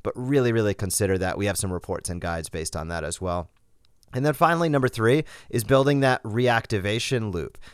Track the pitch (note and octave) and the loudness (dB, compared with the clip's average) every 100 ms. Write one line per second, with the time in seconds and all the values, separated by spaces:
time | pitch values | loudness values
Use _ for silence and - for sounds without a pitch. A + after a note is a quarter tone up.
0 | - - B2+ C#3+ B2 A2+ G#2 G2 F#2+ - | -8 -6 0 2 4 4 2 0 -2 0
1 | G2 F#2+ F#2 - G2+ F#2 F#2+ F2+ - F2 | 0 0 -2 -2 -2 -2 -4 -4 -6 -6
2 | - F2 F2 E2 D#2+ E2 D#2+ E2 D#2+ E2+ | -6 -6 -6 -6 -8 -8 -6 -6 -6 -6
3 | D2+ - F#2 F2 E2+ _ _ _ _ _ | -6 -6 -4 -4 -8 _ _ _ _ _
4 | - B2+ D3 C#3+ E3 E3+ E3 C#3 B2+ - | -10 -2 0 2 2 4 2 2 0 2
5 | A2+ D3+ - - - A#2+ G#2+ C3+ C#3 C#3+ | 4 4 0 -10 -6 -4 2 4 4 4
6 | C3 B2 A2+ A2+ B2 A2+ - G#2 G2+ A2 | 2 2 -2 0 2 2 0 -2 0 -2
7 | - B2 G#2+ F2 C2+ - - | -2 -2 -2 -6 -8 -12 -18